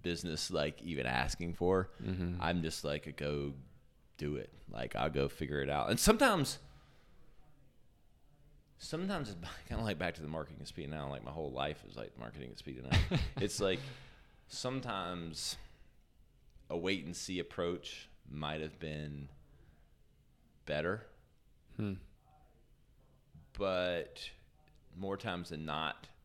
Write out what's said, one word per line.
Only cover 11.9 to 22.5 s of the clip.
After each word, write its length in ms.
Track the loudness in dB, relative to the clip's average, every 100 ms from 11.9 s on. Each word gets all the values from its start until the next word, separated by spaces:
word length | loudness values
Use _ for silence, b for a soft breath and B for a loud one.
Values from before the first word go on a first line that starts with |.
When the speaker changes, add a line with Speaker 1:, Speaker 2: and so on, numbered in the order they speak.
| -10
Speaker 1:
like 220 | -10 -8
marketing 320 | -10 -8 -10
at 60 | -10
speed 240 | -10 -8
now. 340 | 4 6 6 2
Speaker 2:
<laughs> 140 | 0 0
Speaker 1:
It's 180 | 0 4
like 180 | 4 2 B B B B B -20 -12
sometimes 1120 | -6 -2 -2 -2 -2 -2 -2 -4 -4 -4 -6 b b b b -20 -20 -20 -20 -20 -20 -6
a 80 | 0
wait 280 | 2 2 0
and 100 | -6
see 220 | -2 -2
approach 720 | -2 0 0 0 -4 -12 -14 -20 -10
might 320 | -4 -2 -2
have 180 | -4 -4
been 500 | -6 -4 -4 -6 -10 -14 b b b b b b -20 -20 -20 -20 -20 -14 -2
better. 380 | 0 2 0 -6 -20 -20 -20 -20 -20 -12 -2
Speaker 2:
Hmm. 160 | -2 -2 -8 -20 -20 -20 -20